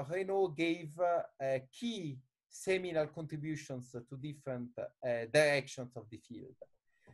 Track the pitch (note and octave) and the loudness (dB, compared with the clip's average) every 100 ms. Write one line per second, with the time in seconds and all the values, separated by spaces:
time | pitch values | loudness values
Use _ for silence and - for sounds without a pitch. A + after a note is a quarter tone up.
0 | C3+ F3+ F#3+ G3 F#3+ D3 E3 E3+ D#3+ D#3+ | -2 -2 2 4 2 4 2 2 -2 0
1 | F3 E3+ - - C3+ C3+ C3 - A#3+ G#3+ | 4 4 0 -2 0 0 -2 -6 -4 -4
2 | D#3+ C3 - _ _ - - F#3 F3+ D#3+ | -4 -6 -12 _ _ -8 2 2 4 2
3 | D3+ - D#3 D#3 D3+ D3 - C3 B2+ A#2+ | 2 -2 -6 -4 -4 -4 -4 -8 -6 -10
4 | A#2+ C3+ D3 D3 C3+ B2 A#2+ - - - | -8 -8 -8 -8 -6 -4 -4 -6 -8 -4
5 | C3 A#2 A2+ D3 D3+ C#3+ C3+ - B2 A#2+ | -2 0 4 6 6 4 0 -8 -8 -10
6 | A2 - - A#2+ - - - _ _ _ | -12 -16 -14 -14 -14 -16 -20 _ _ _
7 | - | -20